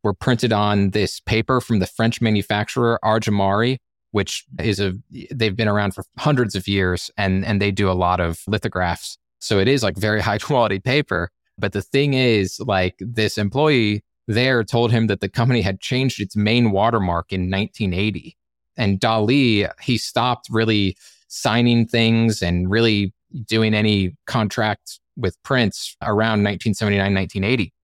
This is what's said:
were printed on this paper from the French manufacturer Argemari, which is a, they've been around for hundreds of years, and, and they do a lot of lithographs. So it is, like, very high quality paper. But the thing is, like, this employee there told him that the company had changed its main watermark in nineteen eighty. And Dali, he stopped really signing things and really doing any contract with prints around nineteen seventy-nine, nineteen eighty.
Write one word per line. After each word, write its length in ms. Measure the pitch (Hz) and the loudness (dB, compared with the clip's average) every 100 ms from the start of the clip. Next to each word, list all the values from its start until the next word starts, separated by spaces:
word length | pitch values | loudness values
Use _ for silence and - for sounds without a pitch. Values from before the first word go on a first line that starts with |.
were 100 | 104 | -4
printed 380 | 95 - 120 120 | -2 0 0 2
on 400 | 104 104 104 98 | 2 2 2 2
this 300 | 107 95 - | 0 -2 -4
paper 400 | - 110 110 127 | -2 0 0 -2
from 180 | - 107 | 0 0
the 80 | - | 0
French 340 | - 113 - | 0 -2 0
manufacturer 800 | 113 107 - 104 107 - 117 113 | 0 0 0 -2 -2 -2 0 0
Argemari, 760 | 110 110 110 101 98 101 120 131 - _ _ | 0 0 0 0 2 2 0 -2 -8 _ _
which 340 | 104 92 - - 92 | -4 -4 -6 -10 -6
is 200 | 104 95 | -2 -2
a, 140 | 98 98 - 127 - | -2 -4 -12 -18 -12
they've 220 | 127 110 98 | -4 -2 0
been 140 | 107 | 0
around 260 | 104 101 98 | 0 -2 -4
for 80 | - - | -12 -4
hundreds 340 | 151 135 110 | 0 2 0
of 140 | 95 95 | -2 -2
years, 420 | 98 92 90 - - | 0 0 -2 -6 -4
and, 280 | 98 95 - | 0 0 0
and 160 | 101 | 0
they 100 | 101 | 0
do 180 | 95 98 | 0 0
a 40 | |
lot 260 | 90 87 90 | 2 2 2
of 220 | 85 82 - | -2 -4 -4
lithographs. 720 | 104 104 92 87 82 - - _ _ | -4 -2 -2 -2 -4 -8 -16 _ _
So 180 | - 101 | -2 2
it 120 | 104 | 2
is, 120 | 139 | 2
like, 140 | 107 92 | 0 -2
very 240 | 107 107 | -2 0
high 160 | 107 107 | 0 -2
quality 420 | - 135 110 98 | 0 2 2 0
paper. 520 | 123 143 - 90 85 - _ - | 0 0 0 -4 -4 -8 _ -8
But 140 | 104 | -4
the 100 | 101 | -4
thing 320 | - 139 143 | -2 0 2
is, 460 | 131 127 110 92 - | 2 4 4 2 -2
like, 360 | 120 95 92 - | -2 0 0 -4
this 380 | 107 117 107 - | -6 -2 -2 0
employee 680 | 101 127 151 135 107 104 - _ - | -2 2 2 4 2 0 -6 _ -4
there 360 | 107 127 123 | 0 2 0
told 280 | 104 117 117 | 0 0 2
him 160 | 117 110 | 2 2
that 140 | 98 | 0
the 80 | 98 | -2
company 320 | - 120 123 | 0 0 2
had 180 | 95 95 | 0 -4
changed 400 | - 127 131 - | -4 -2 -2 -4
its 160 | 98 104 | -6 -2
main 360 | 104 120 113 | 0 2 2
watermark 600 | 98 110 113 92 85 - | 2 0 0 0 -2 -4
in 180 | 95 90 | -4 -2
nineteen 440 | 98 107 - 101 | -2 -4 -4 -4
eighty. 440 | 87 107 92 - - _ _ _ - | -2 -2 -4 -10 -20 _ _ _ -4
And 220 | 104 98 | -2 0
Dali, 720 | 117 113 104 139 127 104 98 - | 0 2 2 2 2 2 0 -4
he 160 | - 120 | -4 -4
stopped 500 | - 120 123 123 - | -2 -2 -2 -2 -4
really 480 | 110 110 107 95 - - _ _ | 0 2 2 0 -4 -12 _ _
signing 580 | - 120 113 120 117 113 | -4 0 2 4 2 2
things 540 | 117 113 113 113 104 | 2 4 4 2 0
and 280 | 87 87 90 | 0 0 0
really 440 | 110 117 104 98 - _ 143 110 | 2 2 2 0 -6 _ -14 -4
doing 280 | 113 110 | 0 2
any 400 | 107 107 101 92 - - | 2 2 2 0 -4 -4
contract 720 | 123 110 - 110 101 - - _ - | -2 -2 0 -2 -2 -8 -20 _ -6
with 260 | 101 - | -6 -6
prints 520 | - 131 107 - - - | -2 0 0 -2 -10 -8
around 420 | 120 104 113 107 | -2 0 2 2
nineteen 300 | 101 95 113 | 0 0 -4
seventy-nine, 400 | 98 104 101 98 | -2 0 2 2
nineteen 300 | 95 92 101 | 0 -2 -2
eighty. 300 | 98 123 90 - _ | 0 0 -2 -10 _